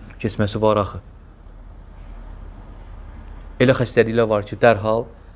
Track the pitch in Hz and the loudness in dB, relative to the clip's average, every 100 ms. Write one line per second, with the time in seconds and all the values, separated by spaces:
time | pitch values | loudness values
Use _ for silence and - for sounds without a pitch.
0 | - - 113 104 104 110 107 104 98 - | -14 -6 -4 -2 -2 2 2 4 0 -4
1 | - - - - - - - - - - | -16 -20 -20 -20 -20 -20 -20 -20 -20 -20
2 | - - - - - - - - - - | -18 -16 -16 -16 -16 -16 -18 -18 -16 -16
3 | - - - - - - 127 127 120 - | -16 -16 -16 -16 -8 2 4 4 4 4
4 | 110 113 113 107 101 98 120 107 107 110 | 4 4 2 2 -2 2 4 4 2 0
5 | 127 - - | -2 -10 -20